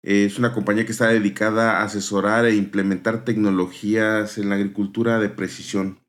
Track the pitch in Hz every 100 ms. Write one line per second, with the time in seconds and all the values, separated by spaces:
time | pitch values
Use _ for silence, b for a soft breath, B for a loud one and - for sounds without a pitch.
0 | - 101 101 101 120 117 101 104 113 110
1 | 113 113 104 101 107 110 113 95 104 104
2 | 98 101 101 113 117 107 98 101 98 92
3 | 110 113 123 107 104 95 90 - 104 110
4 | 110 110 107 - 101 101 98 101 101 117
5 | 117 113 104 - 92 - - 101 95 92